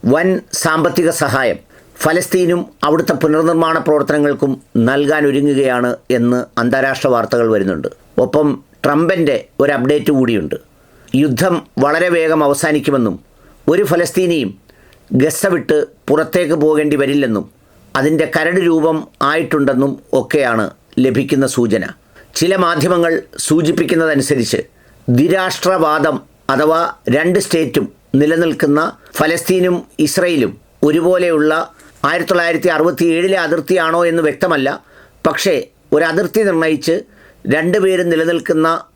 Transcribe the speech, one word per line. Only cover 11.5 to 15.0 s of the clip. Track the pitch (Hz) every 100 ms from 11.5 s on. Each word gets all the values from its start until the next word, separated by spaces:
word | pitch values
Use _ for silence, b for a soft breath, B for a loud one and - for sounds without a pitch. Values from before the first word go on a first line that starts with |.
| 170 - -
വളരെ | 139 160 180 170
വേഗം | 160 156 143
അവസാനിക്കുമെന്നും | 139 165 151 147 135 110 85 _ b b b -
ഒരു | 175 208
ഫലസ്തീനിയും | 170 170 - 180 170 107 101 _ b b b